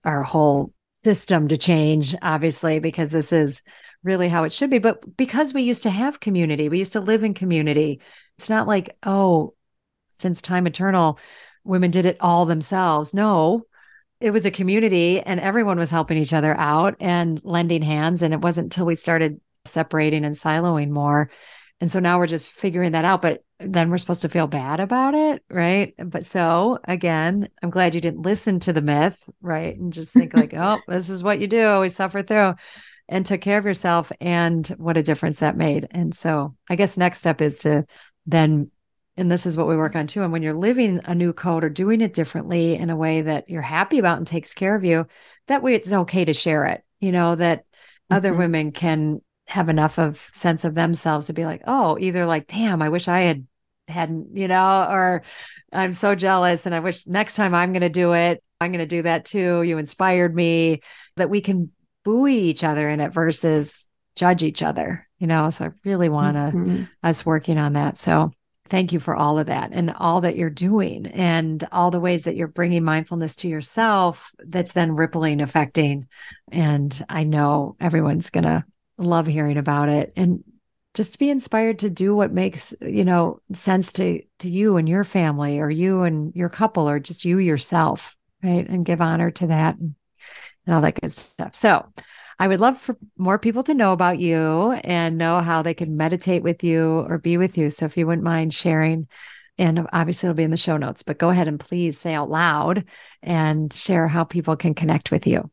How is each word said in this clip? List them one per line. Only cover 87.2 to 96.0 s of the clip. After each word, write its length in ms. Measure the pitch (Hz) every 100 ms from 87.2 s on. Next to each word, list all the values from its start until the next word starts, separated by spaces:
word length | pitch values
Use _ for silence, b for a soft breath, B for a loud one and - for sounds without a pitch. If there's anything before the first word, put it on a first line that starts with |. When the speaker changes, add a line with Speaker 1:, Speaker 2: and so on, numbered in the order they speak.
| 175
Speaker 1:
you 120 | 185
yourself, 800 | 180 147 - 170 160 196 - _ _ _
right? 240 | 185 175 -
And 160 | 180 170
give 160 | 170
honor 300 | 165 165 170
to 160 | - 170
that 280 | 156 160 -
and, 180 | 165 - _ _ B B B B -
and 80 | 165
all 60 |
that 200 | 156 -
good 100 | 151
stuff. 420 | - - - -
So 320 | - 214 180 - - B B B -
I 80 | 190
would 140 | 190
love 160 | 240 254
for 180 | - 233 - -
more 200 | 185 208
people 260 | 226 226
to 100 | 262
know 180 | 285 202
about 260 | 180 180 180
you 540 | 175 160 156 160 214 247 -
and 320 | 175 165 165
know 240 | 165 175
how 200 | 170 165
they 120 | 160
can 240 | 160 160
meditate 440 | 151